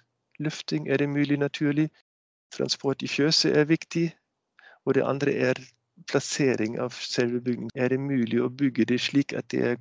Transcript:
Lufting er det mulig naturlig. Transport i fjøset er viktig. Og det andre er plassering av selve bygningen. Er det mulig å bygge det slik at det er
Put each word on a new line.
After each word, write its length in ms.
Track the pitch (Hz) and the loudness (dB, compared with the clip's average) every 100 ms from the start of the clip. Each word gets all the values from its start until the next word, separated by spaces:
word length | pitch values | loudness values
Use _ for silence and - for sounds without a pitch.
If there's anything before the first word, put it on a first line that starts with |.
| _ _ _ - | _ _ _ -6
Lufting 500 | 151 - - 156 139 | -6 -6 -6 -6 0
er 100 | 135 | 0
det 60 | 143 | 2
mulig 280 | 143 143 143 | 0 0 0
naturlig. 460 | 143 - 147 143 156 - _ _ _ _ _ | 0 0 0 2 0 -4 _ _ _ _ _
Transport 500 | - 135 - 139 135 | -6 -4 -2 -2 -2
i 80 | 131 | -4
fjøset 460 | - 147 - 156 139 | 0 2 4 4 4
er 80 | 147 | 4
viktig. 400 | 165 - 165 170 - _ _ _ _ - - - | 2 0 -2 -2 -4 _ _ _ _ -20 -6 0
Og 80 | |
det 120 | 131 120 | 2 2
andre 260 | 139 139 131 127 | 0 0 2 0
er 120 | 131 127 _ _ _ - | 0 -6 _ _ _ -2
plassering 640 | 139 - - 139 113 107 120 | -2 0 0 2 2 0 -2
av 160 | 123 | -6
selve 460 | - - - 120 120 | -8 -6 0 0 0
bygningen. 300 | 123 120 117 | -2 -4 -4
Er 160 | 135 127 | -2 0
det 80 | 131 | 0
mulig 420 | 139 135 113 117 | 0 0 0 0
å 80 | 123 | 0
bygge 340 | 127 139 117 113 | 0 -2 2 2
det 140 | 123 | 0
slik 320 | - 139 - | 2 0 0
at 140 | - - | -4 -4
det 140 | 131 120 | -2 0
er 140 | 123 | -2